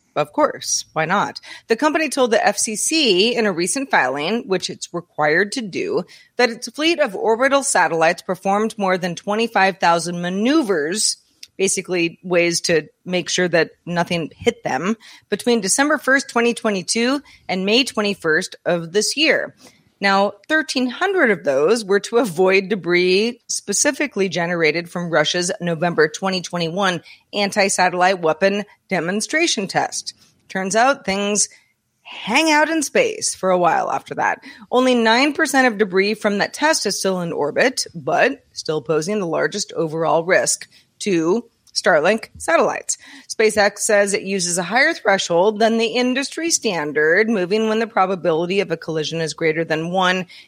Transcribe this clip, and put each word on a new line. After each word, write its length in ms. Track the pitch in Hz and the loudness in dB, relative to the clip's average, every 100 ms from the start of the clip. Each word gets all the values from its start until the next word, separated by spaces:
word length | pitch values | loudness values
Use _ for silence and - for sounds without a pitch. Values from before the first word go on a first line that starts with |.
| _ - | _ -4
of 160 | 151 | -2
course, 540 | - 302 - - - - | 0 0 -2 -6 -6 -4
why 100 | 156 | -4
not? 340 | 160 196 147 - - - _ | 0 0 -2 -6 -18 -20 _
The 80 | 226 | 0
company 320 | 302 311 311 | 2 0 -2
told 220 | 277 247 | 0 2
the 120 | 214 | 2
F 140 | - 196 | 2 0
C 180 | - 214 | -4 -4
C 580 | - 320 269 180 226 240 | -2 0 2 4 2 2
in 100 | 214 | -2
a 60 | |
recent 380 | 165 175 277 269 | -2 -4 -4 0
filing, 580 | 190 127 135 156 233 - | 0 2 -2 -4 -4 -2
which 200 | 180 - | -4 -4
it's 220 | 165 - | -10 -10
required 600 | 170 - - 151 165 202 | -12 -10 -2 0 2 0
to 100 | 269 | -4
do, 420 | 214 151 90 127 196 - _ - | -8 -6 -4 -4 -6 -16 _ -2
that 140 | 240 | -2
its 180 | 233 - | -2 -12
fleet 280 | - 320 330 | -2 -2 0
of 160 | 269 | -2
orbital 480 | 180 208 220 269 277 | -2 0 2 2 2
satellites 600 | 269 196 160 165 160 180 | 2 2 2 4 2 2
performed 540 | - 180 190 202 220 - | -6 -4 -2 0 -2 -2
more 200 | 190 185 | 0 0
than 160 | 180 | -2
twenty-five 640 | 165 - 208 226 214 190 185 | -6 -4 -2 0 2 0 2
thousand 420 | 175 170 170 175 | 2 2 0 -6
maneuvers, 960 | 175 190 233 320 226 175 147 208 - - _ _ - - | -4 0 2 2 2 0 0 -2 -2 -4 _ _ -20 -2
basically 600 | 190 196 180 180 170 - | -2 -2 -4 -2 -2 -4
ways 380 | 185 175 170 170 | 0 2 2 0
to 260 | - 160 156 _ | 0 0 0 _
make 240 | - 180 151 | -4 -4 -2
sure 200 | - 180 | -2 2
that 220 | 170 156 - - | 2 0 -4 -6
nothing 440 | 170 175 175 151 | -4 -2 -2 -4
hit 300 | - 240 233 | -2 -4 -2
them, 320 | - 131 175 226 - - _ | -4 -2 -2 -4 -10 -20 _
between 320 | 208 - 233 | -4 0 0
December 380 | 185 - 285 269 | 0 0 0 0
first, 300 | - 262 - | 2 0 0
twenty 240 | 233 233 | 0 0
twenty-two, 720 | - 226 196 170 226 240 285 - - - | 0 -2 -2 -2 -2 0 -2 -6 -18 -6
and 160 | 185 | -4
May 200 | 190 233 | 2 2
twenty-first 720 | 269 - 208 196 160 156 185 - | 2 -2 -2 -2 0 0 -2 -6
of 280 | - 175 165 | -2 -2 0
this 240 | 190 214 - | -2 -2 0
year. 380 | 311 180 - - - _ _ _ | 2 2 -2 -12 -20 _ _ _
Now, 320 | 196 196 202 - - | 0 2 0 -4 -2
thirteen 420 | 311 - 262 254 | -2 0 -2 -4
hundred 400 | - 381 381 254 | -2 -2 2 2
of 140 | 180 | 2
those 380 | 139 135 156 233 | 0 2 2 2
were 160 | 196 196 | 0 -2
to 180 | - 233 | 0 0
avoid 500 | 226 156 185 190 190 | 0 2 4 2 0
debris 720 | 208 165 175 180 190 226 240 - | -4 0 2 2 2 0 -4 -10
specifically 800 | - - 202 294 277 294 202 190 | -10 -4 -2 -2 -2 -4 -2 -2
generated 600 | 175 170 175 156 160 175 | -2 -2 2 2 0 -6
from 180 | 180 175 | -8 0
Russia's 420 | 156 151 180 175 - | 2 2 0 -2 -4
November 460 | 175 160 175 165 156 | -4 -2 0 2 2
twenty 340 | - 190 185 | 2 -4 -4
twenty-one 580 | 170 175 165 175 196 170 - - _ | -6 -4 -4 0 -2 -2 -8 -20 _
anti-satellite 880 | 202 202 214 196 - 180 180 180 190 | -4 -2 0 0 2 0 2 2 2
weapon 440 | 165 156 196 202 202 _ _ | 0 2 2 0 -6 _ _
demonstration 760 | 185 165 202 - 311 330 - 190 | -4 -2 -4 -2 0 0 -2 -2
test. 460 | 151 135 - - - _ _ _ | -2 -2 -6 -12 -16 _ _ _
Turns 280 | 190 190 214 | -6 -2 2
out 300 | 254 277 214 | 2 2 -2
things 420 | 196 202 208 - - _ _ _ _ | -2 -2 -2 -2 -6 _ _ _ _
hang 480 | - - - 247 320 | -20 -14 0 2 4
out 180 | 302 302 | 4 2
in 140 | 320 | 0
space 520 | 277 214 131 - - | 0 0 0 -2 -6
for 160 | - 185 | -2 0
a 80 | 180 | 2
while 320 | 170 135 - | 4 2 0
after 240 | 139 - - | -4 -6 -4
that. 280 | 101 85 269 - 208 | -2 -4 -10 -20 -2
Only 240 | 247 254 | 2 4
nine 380 | 247 220 233 294 | 4 4 4 2
percent 360 | 294 311 269 254 | 0 0 4 2
of 100 | 196 | 2
debris 360 | 202 185 202 | 0 2 0
from 240 | 220 214 202 | 0 -2 0
that 140 | - | -4
test 320 | - 302 311 | 0 0 0
is 140 | 208 185 | -2 -2
still 240 | 190 185 | -2 -2
in 100 | 170 | -4
orbit, 540 | - 143 - 240 269 - | -2 -2 2 0 0 -8
but 500 | 165 131 151 240 - _ | -8 -2 0 0 -2 _
still 300 | - - 156 | -12 -6 -6
posing 380 | - 156 156 214 | -2 -2 -2 -4
the 60 | 175 | -2
largest 460 | 151 151 196 - | -2 -2 -4 -8
overall 520 | - 165 160 160 156 | -4 -4 -2 0 0
risk 440 | 165 165 120 - - _ _ _ | 2 2 2 -4 -8 _ _ _
to 500 | 208 170 160 220 - _ _ | -2 0 2 0 -2 _ _
Starlink 560 | - 208 160 165 226 - - | -2 2 4 4 0 -4 -10
satellites. 600 | - 330 190 - - - - 277 - | 0 2 2 -2 -8 -10 -12 -20 -14
SpaceX 500 | - 220 214 202 208 | 0 2 4 0 0
says 360 | - 208 202 | 2 2 2
it 80 | 202 | 0
uses 360 | 190 196 175 175 | -2 -4 -2 -4
a 40 | |
higher 320 | 175 233 302 | -2 2 2
threshold 640 | 330 - 190 - 170 202 208 | 0 0 0 2 2 2 4
than 180 | 220 226 | 2 2
the 100 | 226 | 0
industry 600 | 220 247 254 277 - 330 | 0 0 -2 -4 -6 -2
standard, 800 | - 226 170 151 147 156 180 220 | -2 -2 -2 -2 0 2 4 2
moving 400 | 220 175 214 220 | 0 0 0 0
when 120 | 220 | 0
the 80 | 220 | 0
probability 720 | 214 190 190 170 160 175 196 | 0 0 0 0 0 0 -2
of 100 | 190 | -2
a 60 | 165 | -4
collision 440 | - 160 147 160 | -4 -6 -4 -4
is 140 | 160 | -6
greater 300 | - 165 156 | -2 -2 0
than 260 | 160 156 165 | -2 -2 -2
one 360 | 185 180 185 180 - | 0 0 0 -4 -16